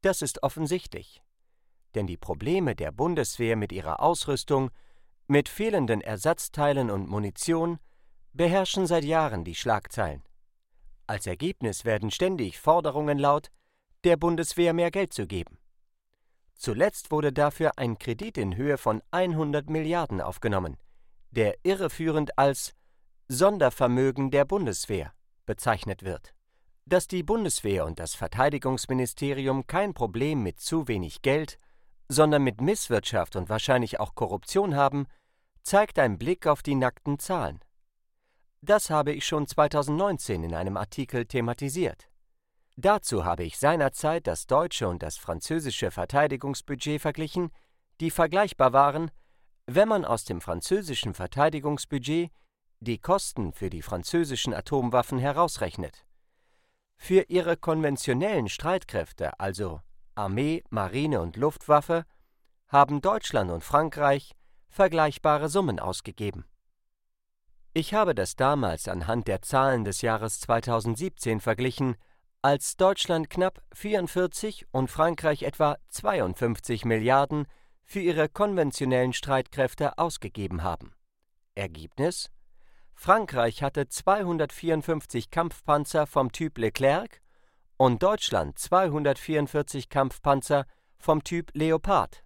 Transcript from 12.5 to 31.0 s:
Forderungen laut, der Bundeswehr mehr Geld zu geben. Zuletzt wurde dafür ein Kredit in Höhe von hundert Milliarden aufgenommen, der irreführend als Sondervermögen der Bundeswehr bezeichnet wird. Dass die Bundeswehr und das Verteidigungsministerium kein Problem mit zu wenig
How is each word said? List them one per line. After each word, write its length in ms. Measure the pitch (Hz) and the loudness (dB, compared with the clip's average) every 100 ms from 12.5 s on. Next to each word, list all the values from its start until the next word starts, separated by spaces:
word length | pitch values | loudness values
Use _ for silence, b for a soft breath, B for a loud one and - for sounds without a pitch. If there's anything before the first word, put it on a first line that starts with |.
| - | -2
Forderungen 580 | - 165 156 139 151 143 | 4 4 4 -2 0 2
laut, 320 | 143 147 - _ _ _ _ _ | 4 2 0 _ _ _ _ _
der 140 | 180 165 | 2 4
Bundeswehr 560 | 165 170 165 - 175 | 4 0 -2 2 2
mehr 160 | 165 170 | 4 0
Geld 240 | 196 190 | 0 -4
zu 120 | - 98 | -4 -6
geben. 300 | 95 82 - _ _ _ _ _ _ _ _ _ | -6 -8 -16 _ _ _ _ _ _ _ _ _
Zuletzt 560 | _ - 107 196 - - | _ -6 0 0 0 -4
wurde 220 | 151 147 | 0 0
dafür 460 | 135 147 - 156 - | 2 0 2 -2 0
ein 200 | 123 110 | -4 -4
Kredit 380 | - 113 220 - | -6 -6 -6 -4
in 200 | 98 92 | -4 -2
Höhe 200 | 139 139 | -2 0
von 260 | - 110 - | 0 -2 -2
hundert 600 | 175 185 156 151 147 147 | -2 0 0 0 -2 -2
Milliarden 500 | 156 156 175 156 95 | -4 0 -2 -2 -4
aufgenommen, 560 | - 90 113 98 87 65 - - - - - | -6 -4 -2 -2 -2 -10 -18 -20 -20 -20 -8
der 260 | 117 107 - | 0 0 2
irreführend 760 | - 190 175 - 165 156 147 - | 0 0 -2 -2 0 0 0 2
als 360 | 139 139 - - _ _ _ _ _ | 2 2 -6 -12 _ _ _ _ _
Sondervermögen 1000 | 127 190 208 139 - 127 123 135 131 135 | 2 4 6 2 4 2 4 2 0 0
der 140 | 139 | 2
Bundeswehr 680 | 143 196 147 95 - 98 71 - _ _ - | 2 0 -2 -4 -4 -4 -4 -14 _ _ -10
bezeichnet 560 | 107 - 107 - - | -4 0 0 -2 -8
wird. 320 | 95 82 - - _ _ _ _ | -8 -8 -10 -20 _ _ _ _
Dass 220 | - 180 - | 0 0 0
die 160 | 185 | -6
Bundeswehr 640 | 156 226 190 - 104 98 78 | -2 0 0 -2 -2 0 -2
und 120 | 82 | -6
das 160 | 82 | -10
Verteidigungsministerium 1500 | - - - 139 143 131 131 - 131 123 - 143 139 135 135 127 | -8 -8 0 2 2 -2 -4 -2 -2 -2 -4 -4 -2 -2 -2 -2
kein 280 | 170 202 | -2 -2
Problem 480 | 175 117 110 139 147 | -2 -4 -2 -2 0
mit 180 | 98 - | -2 -4
zu 260 | - 165 139 | -4 -2 0
wenig 360 | 107 | -2